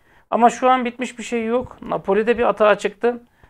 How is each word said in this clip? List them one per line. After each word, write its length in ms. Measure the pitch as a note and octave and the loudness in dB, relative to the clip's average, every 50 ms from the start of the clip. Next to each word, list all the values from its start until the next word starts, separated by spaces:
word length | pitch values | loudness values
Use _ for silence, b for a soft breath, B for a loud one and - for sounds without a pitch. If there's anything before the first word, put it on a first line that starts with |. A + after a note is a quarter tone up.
| b b b b b b | b b b b b b
Ama 200 | - A3 A#3 A#3 | 0 4 4 4
şu 200 | A#3 - C4 B3+ | 4 4 2 2
an 140 | B3+ B3+ A#3+ | 2 2 0
bitmiş 340 | A#3+ A#3+ - B3 A#3 - - | -4 -8 -8 -10 -10 -10 -12
bir 40 | |
şey 220 | G#3 - A#3+ A#3 A3 | -10 -6 -6 -4 -4
yok. 380 | A3 A#3 B3 A3+ - - - | -2 -4 -4 -4 -6 -14 -16
Napoli'de 560 | - - E3+ E3 - - G3 G#3 A3 A3+ A#3 G#3+ | -10 -8 -8 -6 -2 0 0 0 2 0 0 0
bir 60 | A#3+ | 0
atağa 340 | G#3 G3 - G#3+ G#3+ G3+ F#3+ | 0 2 2 4 4 4 2
çıktı. 440 | - G3 G3+ _ - A#3+ A#3+ A#3+ - b b b b b | 0 -6 -6 _ -2 -2 -2 -4 -10 b b b b b